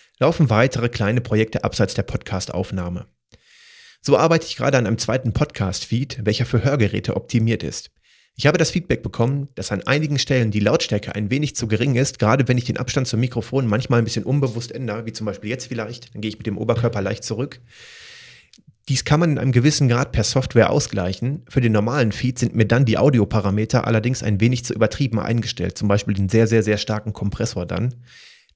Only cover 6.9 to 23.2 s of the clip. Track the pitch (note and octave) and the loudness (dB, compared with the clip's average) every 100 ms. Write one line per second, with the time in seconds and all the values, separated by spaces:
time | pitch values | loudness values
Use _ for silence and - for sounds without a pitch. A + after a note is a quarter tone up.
6.9 | G2+ - - - A#2 A2 A2+ D#2 - - | 0 -2 -4 0 2 2 0 -4 -10 -14
7.9 | _ _ _ _ - C#3+ F3 D#3 F3+ - | _ _ _ _ 0 2 4 2 0 -2
8.9 | B2+ A2 - A#2+ C#3+ C#3 - F#2+ G2 A2 | -4 -4 -2 0 -2 -6 -8 -6 -4 -2
9.9 | C#3+ D#3 C#3+ - C3 A2+ G#2 G#2 D#3 - | 0 0 -2 0 0 2 2 2 2 0
10.9 | G#2 - G#2 G#2 C3+ D3 - A#2 G#2+ C3+ | -4 -4 -6 -2 -2 -2 -4 -2 -2 0
11.9 | B2+ C#3+ - G#2+ C3+ B2+ B2+ A#2+ - A#2+ | 0 0 0 2 2 2 0 -2 -4 -2
12.9 | - B2+ A2 B2 A#2+ - C3 A#2+ G#2+ - | -2 -2 -2 -2 -4 -4 -2 0 0 2
13.9 | A#2+ A2 A2+ A2 C#3+ C3 A2+ A#2+ - B2 | 2 2 -2 -2 0 0 -4 -8 -8 -6
14.9 | G#2+ A2+ - G#2+ F#2 G#2 B2 - A#2 G#2+ | -6 -8 -6 -6 -6 -6 -8 -6 -8 -8
15.9 | B2 - - A2 - - G#2 A2+ A#2 A#2+ | -10 -16 -8 -8 -6 -6 -4 0 2 2
16.9 | G#2+ G2 G#2+ - A2+ C#3+ - - - - | 0 -4 -4 -6 -6 -8 -10 -20 -20 -20
17.9 | - - - - - _ - _ _ - | -20 -20 -20 -20 -20 _ -20 _ _ -4
18.9 | C3 - D3+ E3+ C#3 C3+ B2 C#3 D3+ C3+ | -2 0 2 2 0 2 4 4 4 2
19.9 | A#2+ C#3 - - C3+ - A#2 G2 C#3+ - | 2 0 -2 0 0 2 4 4 4 0
20.9 | G2+ F2+ F#2+ B2 D3+ - - A#2+ G#2+ G#2+ | -2 -4 -4 -4 -6 -4 0 2 2 2
21.9 | D3 A2+ - B2+ B2+ - - G#2+ A#2+ B2 | 2 0 0 -2 0 0 2 4 4 4
22.9 | G#2+ C3 B2 | 4 4 4